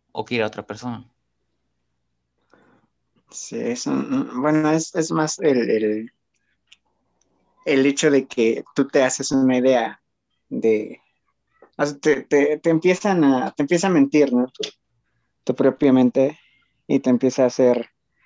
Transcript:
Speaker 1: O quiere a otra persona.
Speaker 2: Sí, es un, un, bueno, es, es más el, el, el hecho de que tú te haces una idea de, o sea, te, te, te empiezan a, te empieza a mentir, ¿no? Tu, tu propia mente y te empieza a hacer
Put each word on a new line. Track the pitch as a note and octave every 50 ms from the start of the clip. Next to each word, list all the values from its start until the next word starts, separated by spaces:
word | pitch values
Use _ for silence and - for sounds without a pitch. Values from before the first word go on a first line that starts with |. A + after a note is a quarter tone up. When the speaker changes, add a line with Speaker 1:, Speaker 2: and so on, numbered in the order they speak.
| _ _ -
Speaker 1:
O | - A2
quiere | - A#2+ A#2 A2
a |
otra | G#2+ G#2+ - G2+
persona. | - G#2 G2 - B2 A#2 G#2+ G#2 _ _ _ _ _ _ _ _ _ _ _ _ _ _ _ _ _ _ _ _ _ _ _ _ _ _ _ _ _ _ _ _ _ _ _ _ _ _ _ _ _ _ _ _ _
Speaker 2:
Sí, | - - - - - A#2
es | A#2+ A#2 - - -
un, | D3 C#3+ C3 - C#3+ C3+
un, | C3+ C3 A#2 A#2 B2 C3
bueno, | D3+ D#3 D#3 D#3 D3+
es, | D#3 D#3+ D#3+ - -
es | F3 D#3 -
más | E3 E3 D#3 D3+ - -
el, | E3 D#3 C3+ B2 A2+ -
el, | A#2 A2 A2 G#2+ G#2+ G#2+ A2+ A#2 - _ _ _ _ _ _ _ _ _ _ _ _ _ _ _ _ _ _ _ _ _ _ _ _ _ _ _ _ _ _
el | D3+ D3 C3+ C3+
hecho | C#3+ C#3 - - D#3 C#3+
de | C3+ C3 -
que | - - A#2 A2 A#2 - - - _
tú | - C#3
te | C#3 - D3 C3
haces | B2+ - - C3+ - C3+
una | C3+ C3 C3 B2+
idea | B2+ B2 C3 C3 A#2+ A2+ B2 - - _ _ _ _ _ _ _ _ _ _
de, | - B2 A2 A2+ A2 G#2+ G#2+ - - - _ _ _ _ _ _ _ _ _ _ _ _ - _ _ -
o | D3
sea, | D3 C#3+ C#3
te, | - D#3 D3 C3+ -
te, | - D3 C#3+ C#3+ D3 D3+ -
te | - E3+
empiezan | E3 D#3+ - F3+ F#3 F3+ - G#3 G3 F3 D3+
a, | C#3 C3+ B2+ B2+ B2+
te | - - D3
empieza | C#3 F3 E3+ F#3 F#3+
a |
mentir, | F#3 D#3 C#3 C#3 - D3+ D3 C3 B2
¿no? | B2 B2 B2+
Tu, | - - - - - _ _ _ _ _ _ _ _ _ _ _ _ _ _
tu | - B2
propia | - - C3+ B2+ - D3+ C#3 B2+
mente | C3 B2+ B2 - C#3 C3+ C#3 D#3 - _ _ _ _ _ _ _ _ _
y | - C3+ C3+
te | - C3
empieza | B2+ A#2+ - C3 B2 - C3
a |
hacer | B2 - - C3 B2 A#2+ A#2 A#2 - _ _ _ _ _ _ _